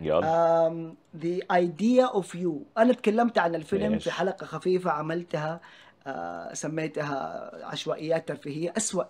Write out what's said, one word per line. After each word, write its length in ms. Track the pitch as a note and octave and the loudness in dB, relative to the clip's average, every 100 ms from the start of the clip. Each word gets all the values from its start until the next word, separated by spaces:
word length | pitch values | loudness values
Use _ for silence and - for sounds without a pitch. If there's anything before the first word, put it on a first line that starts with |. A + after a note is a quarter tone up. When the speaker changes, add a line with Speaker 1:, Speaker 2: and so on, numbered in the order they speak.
Speaker 1:
يلا. 680 | D#3 D#3 D#3+ E3 E3 E3 E3 | 0 2 4 4 4 4 4
Speaker 2:
آم، 300 | E3 E3 - _ D#3+ | 0 -10 -14 _ -6
The 340 | E3+ F3+ - F3+ | -4 -4 2 2
Idea 640 | F3 D#3 A3 B3 B3+ G3+ | 2 2 4 6 4 0
of 60 | F3 | -2
You. 440 | E3+ F3+ D3 - A3 | -4 -2 -4 -4 4
أنا 140 | A#3+ | 4
تكلمت 460 | A#3+ G#3 A3 A#3+ G#3 | 4 2 4 2 2
عن 160 | E3+ | 2
الفيلم 380 | E3 D#3 G3 G#3 | 0 -2 0 2
Speaker 1:
ماشي. 120 | G#3+ | 0
Speaker 2:
في 60 | - | -2
حلقة 360 | - F#3 - - | -2 -2 -4 -10
خفيفة 440 | D#3+ F#3 F#3 F3+ | -4 0 0 0
عملتها، 680 | D3+ D#3 E3+ F3 D#3 D#3 E3+ - - - _ C#3 | -2 -2 -4 -4 -4 -4 -6 -12 -20 -20 _ -10
آه، 480 | C3 - - - | -8 -6 -8 -10
سميتها 960 | E3+ D3+ D#3 D#3 D3+ D3 C#3 D#3+ E3+ - E3 | -8 -6 -4 -4 -4 -4 -4 -6 -8 -12 -12
عشوائيات 640 | - D3 D#3 - D#3+ D#3+ - | -10 -8 -6 -4 0 -2 -2
ترفيهية. 440 | - D3+ D3+ E3+ A3 | -10 -8 -6 -4 -2
أسوأ 280 | - F#3 | -2 -2